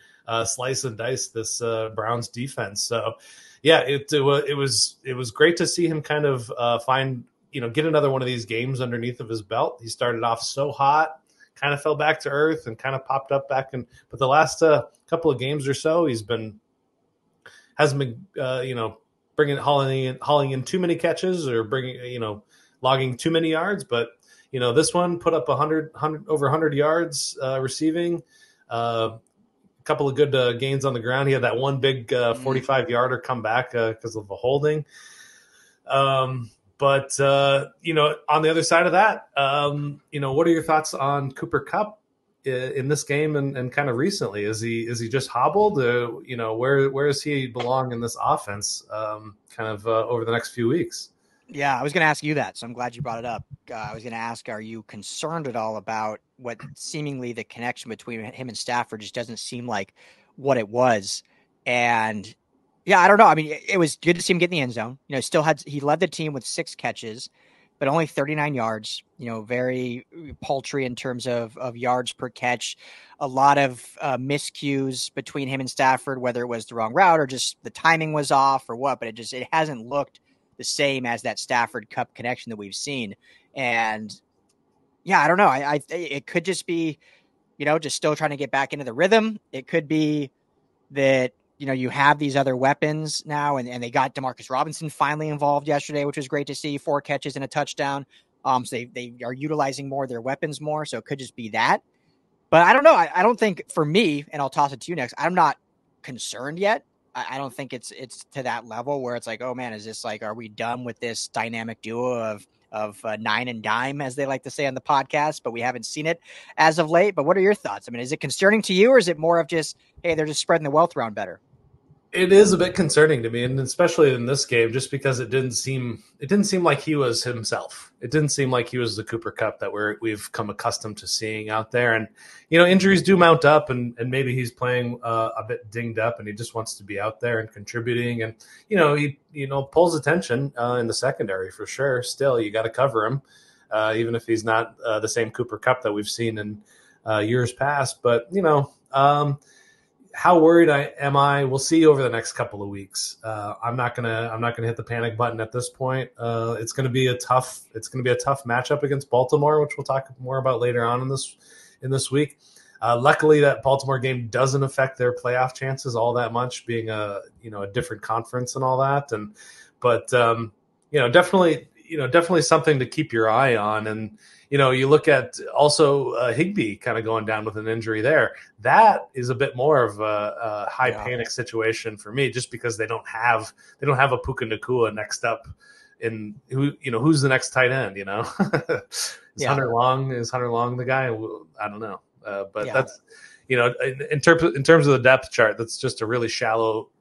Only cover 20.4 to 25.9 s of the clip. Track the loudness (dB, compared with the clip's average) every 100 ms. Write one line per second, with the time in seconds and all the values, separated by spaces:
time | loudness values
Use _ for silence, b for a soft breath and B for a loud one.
20.4 | 2 -2 -4 -2 0 0 0 0 -2 -2
21.4 | 0 -2 -2 -4 -6 -10 -10 -6 -6 -8
22.4 | _ b b b 2 2 0 -2 0 0
23.4 | 0 0 -2 -4 -2 -2 -2 _ b b
24.4 | b -2 2 2 2 2 0 0 0 0
25.4 | 0 0 2 0 -4